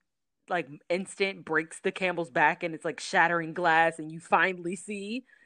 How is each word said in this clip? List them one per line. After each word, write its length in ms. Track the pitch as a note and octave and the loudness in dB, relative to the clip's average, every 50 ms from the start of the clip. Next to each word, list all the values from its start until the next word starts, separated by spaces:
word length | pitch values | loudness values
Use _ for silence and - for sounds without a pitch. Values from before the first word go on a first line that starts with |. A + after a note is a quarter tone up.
| _ _ _ _ _ _ _ _ _ - | _ _ _ _ _ _ _ _ _ -4
like, 180 | F#3+ F3 D#3+ C#3 C#3+ - _ - | -4 -4 -4 -6 -10 -14 _ -4
instant 540 | E3+ F#3 G3 - - - G3+ F#3+ G3 F#3 D#3 | -4 -4 -4 -6 -4 -2 -2 -2 -2 -6 -6
breaks 340 | - D#3+ D#3 E3 D#3+ - - | -2 -2 -2 -2 -2 -8 -6
the 100 | - G3 | -6 -6
camel's 400 | F#3 - F#3+ F#3 F3 E3+ E3+ E3 | -4 -2 -2 -2 -2 -2 -4 -2
back 320 | B2 E3+ D#3 D3+ F3 - - | 2 4 4 4 4 2 -4
and 120 | E3+ D#3+ | -8 -6
it's, 100 | D#3 - | -6 -6
like, 160 | E3 C#3+ - | -6 -6 -6
shattering 520 | - - - F#3+ E3 E3+ F3 E3+ E3 D#3 D#3+ | -6 0 4 4 4 4 4 0 -2 -4 -4
glass 440 | F3 F3+ E3+ D#3+ D#3+ E3 E3 E3 - | 0 2 4 6 6 6 4 2 -2
and 140 | D#3 D#3 D#3+ | -10 -12 -12
you 80 | E3+ | -12
finally 560 | - - G#3 F3+ E3 F#3 F#3+ F3 F3 E3+ F#3+ | -4 2 4 4 4 4 0 -2 -6 -8 -8
see. 480 | - - - G#3 G3+ G3 G3+ A3+ C4 - _ _ _ - | -8 -10 -10 -10 -10 -8 -8 -8 -10 -10 _ _ _ -12